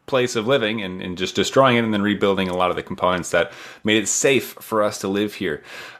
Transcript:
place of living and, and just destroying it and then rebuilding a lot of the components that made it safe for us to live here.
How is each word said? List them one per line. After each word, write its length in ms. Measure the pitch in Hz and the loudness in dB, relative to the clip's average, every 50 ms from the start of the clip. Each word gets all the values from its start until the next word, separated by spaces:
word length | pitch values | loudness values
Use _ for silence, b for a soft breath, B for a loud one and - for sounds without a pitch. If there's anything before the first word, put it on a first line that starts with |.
| _ | _
place 300 | - 139 127 123 120 - | -2 0 0 0 0 -2
of 100 | 117 104 | -2 0
living 360 | 120 139 143 113 104 110 110 | 2 2 2 2 0 -2 -4
and, 200 | 98 92 92 92 | -6 -8 -8 -8
and 160 | 95 92 90 85 | -8 -8 -6 -4
just 160 | 92 92 - | -4 -2 0
destroying 420 | 101 98 - - 135 135 127 120 | 0 0 2 4 4 6 6 6
it 60 | 117 | 4
and 100 | 117 110 | 2 2
then 80 | 107 101 | 0 2
rebuilding 480 | 101 104 104 101 104 98 95 95 95 92 | 2 2 2 2 2 2 2 2 0 0
a 80 | 90 | 0
lot 140 | 90 90 90 | 0 2 0
of 60 | 85 | 0
the 60 | 85 - | -2 -6
components 460 | - 92 - 98 92 90 87 85 - | -8 -4 -2 0 0 0 0 0 2
that 220 | - 85 85 B B B B B B B | 2 2 2 B B B B B B B
made 180 | - 107 110 110 | 0 2 2 2
it 60 | 98 | 2
safe 460 | 98 - - - 143 139 120 - - - - | 0 -2 2 2 2 2 2 0 -4 -12 -16
for 240 | - - 113 107 104 | -8 -4 -2 0 0
us 160 | 104 104 - | 0 -2 -4
to 80 | - 98 | -4 -2
live 260 | 98 101 107 104 - | -2 -2 -2 -4 -4
here. 300 | - 98 85 73 71 B B B B B B B | -6 -6 -6 -6 -6 B B B B B B B